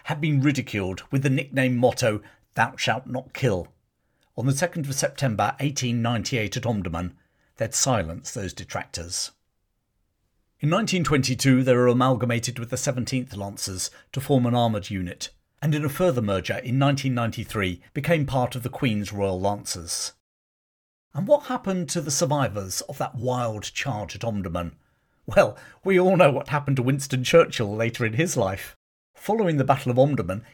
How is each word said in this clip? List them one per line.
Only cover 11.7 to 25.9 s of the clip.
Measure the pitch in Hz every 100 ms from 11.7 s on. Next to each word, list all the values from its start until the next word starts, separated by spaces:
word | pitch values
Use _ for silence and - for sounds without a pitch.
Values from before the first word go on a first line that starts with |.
were | 123 123
amalgamated | 123 127 123 123 117 117 117
with | 117
the | 123
seventeenth | - 123 117 131 123
Lancers | 101 101 110 - 92 - - _
to | -
form | 139 139
an | 120
armoured | 120 117 107 92
unit, | 98 87 - - _ _ _
and | 147
in | 151
a | 147
further | 143 180 127
merger | 107 98 - 101
in | - 127
nineteen | 139 139 139
ninety-three | 123 117 113 101 110 95 87 -
became | - 143 170 139
part | 131 123
of | 127
the | 120
Queen's | - 139 107 101
Royal | 101 98 92
Lancers. | 98 101 92 92 82 - - - _ _ _ _ _ _ _ _ _
And | - 202
what | 285
happened | - 254 190 185 151
to | 175
the | 156
survivors | - 170 147 123 101 95 -
of | - 139
that | -
wild | 127 117 123 120 107 -
charge | - 139 107 95
at | -
Omdurman? | 117 104 92 85 85 - _ _ _ _ -
Well, | 107 135 - - -
we | 185